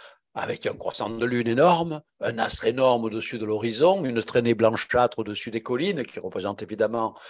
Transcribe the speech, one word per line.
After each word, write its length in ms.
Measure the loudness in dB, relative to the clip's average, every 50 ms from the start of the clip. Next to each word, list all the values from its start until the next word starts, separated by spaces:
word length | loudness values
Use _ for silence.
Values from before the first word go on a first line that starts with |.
| -20 -20 -20 _ _ _ -8
avec 300 | -8 -6 -6 -6 -4 -4
un 80 | -6 -6
croissant 380 | -4 -6 -8 -6 -4 -6 -6
de 140 | -2 -2 -2 0
lune 200 | 0 0 0 2
énorme, 540 | 4 6 6 6 6 4 2 -4 -6 -10 -12 _ _ -6
un 180 | -6 -4 -2 -2
astre 260 | -2 -2 -2 0 0
énorme 380 | 0 2 4 4 4 4 4 2
au-dessus 340 | -2 -4 -4 -6 -6 -6 -6
de 80 | -4
l'horizon, 580 | -2 -2 -2 -2 -2 0 4 4 4 4 4 0
une 200 | -2 -2 -2 -2
traînée 320 | 0 0 2 4 4 4
blanchâtre 640 | 6 4 4 4 2 -4 0 2 2 2 2 0 -2
au-dessus 320 | -6 -6 -6 -8 -8 -6
des 100 | -8 -8
collines, 420 | -4 -4 -4 -2 0 -2 -2 -2 -6
qui 140 | -8 -10 -10
représente 440 | -10 -8 -8 -4 -4 -4 -6 -6 -8
évidemment 520 | -10 -2 0 0 0 2 0 -2 -2 -4 -8 -20 -20